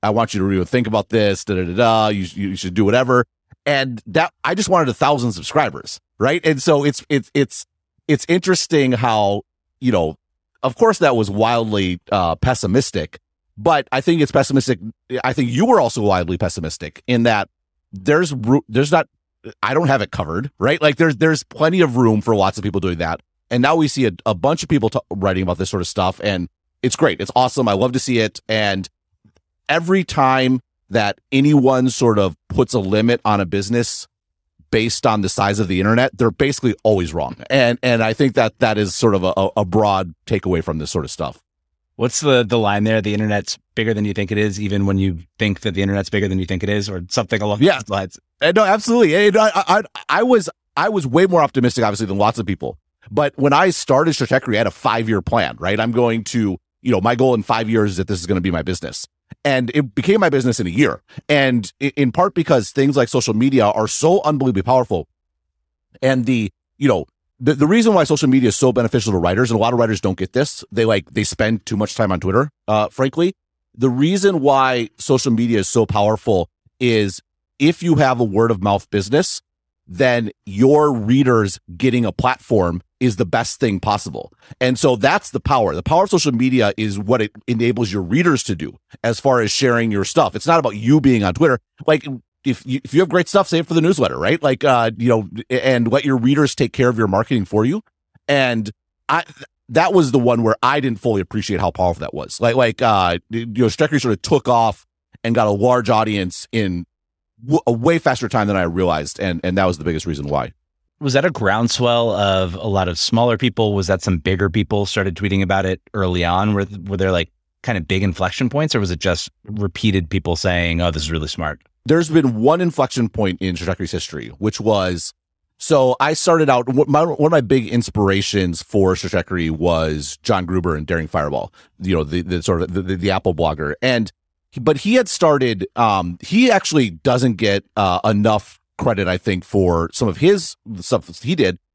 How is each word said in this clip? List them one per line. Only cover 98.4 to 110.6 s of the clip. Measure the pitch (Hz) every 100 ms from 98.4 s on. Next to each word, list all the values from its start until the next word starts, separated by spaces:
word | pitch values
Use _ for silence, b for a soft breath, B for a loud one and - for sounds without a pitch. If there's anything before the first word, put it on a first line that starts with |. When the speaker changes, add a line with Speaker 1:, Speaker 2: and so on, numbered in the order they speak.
| 131 117 104 - _ _ -
Speaker 1:
I, | 156 - 156 - _ -
that | 127 175
was | 190 143
the | 131
one | 120 117
where | 113 110
I | 123 147
didn't | 131 110
fully | 127 107
appreciate | 90 107 95 92
how | 90
powerful | - 90 80
that | 76 -
was. | 67 -
Like, | 120 120
like, | 120 107
uh, | 123 104 90 87 -
you | 113 117
know, | 107 117
Stratechery | - 151 151
sort | 123
of | 104
took | - 147 -
off | 120 113 101 _ _ _ _
and | 117 117
got | 110
a |
large | 101 120 123 113
audience | 110 110 104 92 - -
in | 113 101 87 85 _ _ _ _ _
w-, | 117 160 -
a |
way | 117 131 170
faster | 147 127 113
time | 120 104
than | 98
I |
realized. | 87 85 92 78 73 -
And, | 98 85
and | 90 92
that | 92
was | 80
the |
biggest | 76 80 87
reason | 73 71
why. | 71 62 -